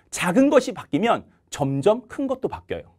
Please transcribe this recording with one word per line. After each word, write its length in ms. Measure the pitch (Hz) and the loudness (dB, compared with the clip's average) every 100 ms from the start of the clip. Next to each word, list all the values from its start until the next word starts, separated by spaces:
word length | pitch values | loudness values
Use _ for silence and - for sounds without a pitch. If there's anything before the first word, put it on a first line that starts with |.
| _ | _
작은 380 | - 175 185 277 | -6 0 4 6
것이 220 | 294 247 | 4 2
바뀌면 540 | 196 - 143 226 139 - _ _ | -8 -4 -2 0 0 -4 _ _
점점 580 | - 139 139 170 240 - | -4 -2 0 2 2 -2
큰 180 | - 269 | -8 -6
것도 200 | 262 - | -4 -6
바뀌어요. 360 | - - - - | -8 -10 -12 -12